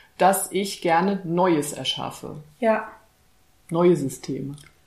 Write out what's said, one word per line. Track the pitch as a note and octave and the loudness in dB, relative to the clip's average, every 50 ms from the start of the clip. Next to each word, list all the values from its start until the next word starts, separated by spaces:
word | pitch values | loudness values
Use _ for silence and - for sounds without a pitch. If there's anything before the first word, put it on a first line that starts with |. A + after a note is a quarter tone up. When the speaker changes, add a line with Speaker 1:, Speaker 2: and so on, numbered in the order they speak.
| - _ _ - | -20 _ _ 4
Speaker 1:
dass | F#3 F#3 F#3+ F#3+ - - | 4 4 4 4 -2 -2
ich | - F#3 G3+ G3 - - | -2 -2 -2 -2 -6 -4
gerne | - E3+ E3 E3+ F#3 G3 G3+ F#3+ F#3+ | 0 2 2 4 2 2 0 -2 -2
Neues | D#3+ E3+ F3 F#3 F#3 E3+ D3 C#3+ - | -2 0 2 4 4 4 2 0 -4
erschaffe. | - - C3 - - - B2+ B2+ - - - C3+ - D3+ D3+ - - - | -6 -6 -4 -6 -4 -4 -6 -10 -10 -12 -14 -14 -14 -14 -16 -18 -12 -2
Speaker 2:
Ja. | A#3+ A3+ A3 G#3+ - - - - _ _ _ _ _ _ _ _ _ _ _ _ _ - | 0 0 2 0 -2 -8 -14 -20 _ _ _ _ _ _ _ _ _ _ _ _ _ -6
Speaker 1:
Neue | E3 E3+ F3 F3+ F3 | 0 4 4 6 4
Systeme, | D3 C#3 C3+ - - - - C3+ B2+ C#3 C#3 C#3+ - - - _ _ _ | 4 2 -4 -6 -8 -8 -8 -8 -6 -6 -10 -10 -14 -18 -20 _ _ _